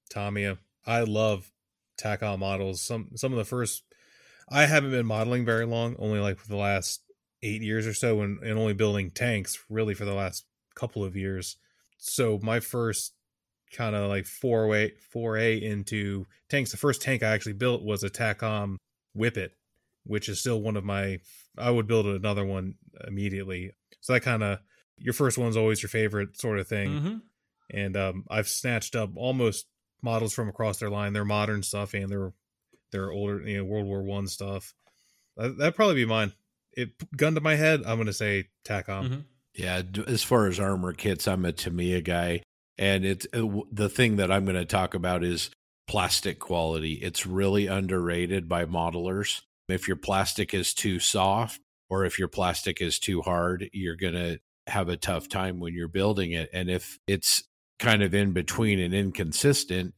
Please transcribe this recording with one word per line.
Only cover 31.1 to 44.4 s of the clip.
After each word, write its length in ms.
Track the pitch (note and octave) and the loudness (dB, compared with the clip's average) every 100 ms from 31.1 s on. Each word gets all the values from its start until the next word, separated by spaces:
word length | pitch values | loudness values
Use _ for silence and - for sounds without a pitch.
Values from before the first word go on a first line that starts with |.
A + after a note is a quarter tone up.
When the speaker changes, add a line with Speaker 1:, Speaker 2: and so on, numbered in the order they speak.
Speaker 1:
their 120 | G#2 | 0
modern 380 | G#2 G#2 G#2 G#2 | 0 2 2 0
stuff 320 | - G2+ G2+ | -2 -4 -4
and 140 | G2+ G2 | -4 -4
their, 240 | G2 F#2 - _ _ _ _ _ | -4 -4 -8 _ _ _ _ _
their 200 | G2 F#2+ | -6 -4
older, 300 | G2+ G2+ G2+ | -4 -4 -4
you 160 | G2 G2+ | -4 -4
know, 60 | |
World 220 | F#2+ G#2+ G2 | -2 -4 -2
War 160 | G2 | -4
One 240 | G2 G2+ F#2+ | -4 -4 -4
stuff. 480 | - G2 G2 - - _ _ _ _ _ - | -6 -8 -8 -10 -20 _ _ _ _ _ -6
That, 200 | A#2+ D3 | -4 0
that'd 180 | D3+ | 0
probably 200 | F#3+ G#3 | 4 4
be 100 | C#3 | 4
mine. 280 | A2+ A2 G2+ - _ _ _ | 4 2 0 -4 _ _ _
It, 180 | - B2 - - C#3 | -8 -8 -8 -8 0
gun 180 | D3+ | 2
to 60 | D#3 | 2
my 140 | D#3 | 2
head, 280 | D3+ D#3 D3+ | 4 4 4
I'm 120 | A2 A2+ | 2 0
gonna 160 | A2 | 0
say 340 | F#2+ G#2+ G2 - _ | 0 0 0 -2 _
Takom. 400 | - G2+ F#2+ G2 | -6 -4 -4 -4
Speaker 2:
Mm-hmm. 160 | B2 C3+ D3 _ _ | -4 -4 -8 _ _
Speaker 3:
Yeah, 260 | - F2+ F2+ | -6 -2 -2
d-, 240 | F#2 G2 A#2 | -2 -4 -2
as 160 | A#2 | 0
far 240 | - B2 G2+ | 4 6 6
as 100 | F2+ | 4
armor 360 | G2 F#2 F2+ | 2 0 -2
kits, 340 | E2 G#2 F2+ G#2 | -2 -2 0 0
I'm 160 | F#2 | 2
a 80 | F2 | 0
Tamiya 500 | D#2 F2+ F2 F2+ F2+ | -2 -4 0 2 0
guy. 420 | E2 F2 F2 F2 - _ _ - | 0 0 2 -2 -4 _ _ -2
And 260 | G2 F#2+ | 2 2
it's, 240 | F#2+ F#2+ - | 2 -2 -2
uh, 60 | A#2+ | -2
w-, 280 | A2 G2+ - | 0 -2 -4
the 180 | G#2+ G#2 | 0 2
thing 260 | - A#2+ G#2 | 4 4 4
that 140 | F#2 | 4
I'm 140 | G2 | 4